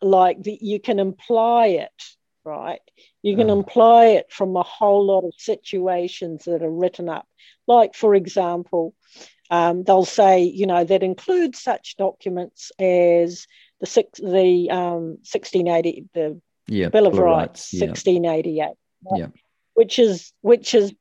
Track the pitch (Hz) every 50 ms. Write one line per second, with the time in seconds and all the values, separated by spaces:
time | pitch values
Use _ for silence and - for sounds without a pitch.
0 | - 196 190 185 185 180 175 - 190 202 214 - - 208 208 202 208 - 233 196
1 | 196 190 185 - - - 240 226 226 233 233 240 233 214 185 156 - - _ -
2 | - - _ _ _ _ _ _ - 160 151 - - 156 170 - _ _ _ _
3 | _ _ _ _ - 208 202 202 226 220 208 202 196 - - 240 214 226 233 233
4 | 233 226 214 175 - _ - - 202 190 185 180 175 - - - 220 208 202 202
5 | 202 196 196 190 180 175 - _ - - - - - - - 190 180 185 180 175
6 | 175 180 - - 185 170 165 151 - 170 170 160 165 160 160 170 180 180 180 -
7 | 180 170 160 160 - _ _ _ _ _ _ _ _ - 240 240 226 202 - -
8 | - 220 202 196 180 175 - 208 185 175 175 175 175 _ - 175 165 165 - _
9 | _ _ _ - - - _ _ _ - 175 175 170 170 170 180 185 - 196 190
10 | 185 - - - 214 196 190 185 175 180 - 190 202 196 180 175 175 165 190 190
11 | 190 185 185 - - - 370 359 339 302 247 - - 262 226 - - - - -
12 | 196 190 - _ - 202 180 175 175 208 _ - - - - - 190 185 180 180
13 | 175 175 170 170 170 170 175 180 - _ _ _ _ _ _ - - - - 240
14 | 208 - _ - - 196 180 190 190 185 180 180 175 - - 180 180 175 170 170
15 | 165 165 160 - _ - - - - - - 190 175 175 170 165 165 170 - -
16 | 160 - - 170 160 151 151 170 _ _ _ _ _ - 110 101 92 85 - 214
17 | 214 196 - 95 90 - 165 160 165 - - - - - - 180 190 - - -
18 | - 196 180 175 170 170 160 160 156 170 160 156 151 156 - _ _ _ _ _
19 | - 185 190 180 165 147 - _ _ _ _ _ _ _ - - 233 202 - -
20 | 240 220 190 170 - - _ _ - 202 240 240 233 - - 233 202 202 190 _